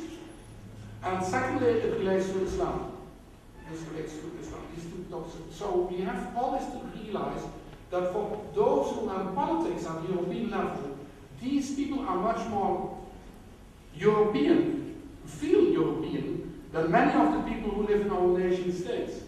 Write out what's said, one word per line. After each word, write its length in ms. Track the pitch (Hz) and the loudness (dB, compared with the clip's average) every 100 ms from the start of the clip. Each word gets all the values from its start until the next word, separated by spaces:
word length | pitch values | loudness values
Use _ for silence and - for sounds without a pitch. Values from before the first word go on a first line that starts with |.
| - - - - - - - - - - | -6 -12 -14 -16 -16 -16 -16 -14 -14 -8
and 200 | 180 185 | -4 -2
secondly, 440 | 185 254 254 - 240 | 0 0 2 4 4
it 320 | 220 - - | 4 4 2
relates 300 | 190 190 190 | 2 2 2
to 140 | 190 | 0
Islam. 500 | 180 - - - - - - - - - - - 165 | 0 0 0 -2 -6 -10 -14 -18 -20 -20 -20 -18 -12
This 120 | 160 160 | -10 -10
relates 220 | 160 - | -8 -8
to 180 | 156 165 160 | -8 -10 -10
Islam, 220 | 156 - 147 | -10 -10 -10
these 120 | 165 170 | -12 -10
two 200 | 185 170 | -10 -8
topics. 240 | 165 160 165 156 | -8 -10 -12 -12
So 380 | - 202 180 180 | -8 0 2 2
we 100 | 180 | 0
have 340 | 196 - - 240 | -2 -4 -4 -2
always 280 | 262 277 | 0 0
to 160 | - - - - | -4 -8 -10 -10
realize 460 | 214 190 - - - - - - - | -6 -4 -4 -6 -8 -12 -16 -16 -4
that 220 | 180 180 | 0 0
for 280 | 208 202 - - 170 | 0 -2 -4 -4 2
those 400 | - - - - | 4 4 2 -2
who 140 | - | -2
run 260 | 190 185 185 | -2 -2 0
politics 500 | - 330 - 180 165 | 0 2 0 -2 -4
at 160 | 160 | -4
the 120 | 175 | -2
European 360 | 185 175 - 202 | -2 0 -2 -2
level, 480 | 196 - - - - - - - - | 0 -2 -2 -6 -8 -12 -18 -18 -8
these 340 | 254 285 - 277 | 0 0 0 -2
people 240 | - 285 - | -2 -2 0
are 100 | 359 | 0
much 300 | 190 - - | 2 0 0
more 500 | 208 190 - - - - - - - - - - - - 156 | 0 2 2 -2 -8 -14 -16 -18 -18 -18 -20 -20 -20 -16 2
European, 1000 | 208 214 208 - - - - - - - - - - | 4 6 6 6 6 6 6 0 -4 -10 -14 -14 -14
feel 440 | - 302 - - | -6 4 8 8
European, 920 | 165 156 - - - - - - - - | 6 4 2 -2 -2 -2 -4 -6 -10 -6
than 180 | 165 165 | 0 4
many 240 | 214 277 | 6 6
of 200 | - - | 6 4
the 180 | - 233 | 4 0
people 200 | 226 214 | -2 -2
who 140 | 202 208 | 0 2
live 160 | 208 | 4
in 100 | 202 | 4
our 260 | 185 180 180 | 4 4 4
nation 320 | 180 180 180 | 4 2 0
states, 460 | 175 - - - - | -2 -2 -2 -4 -6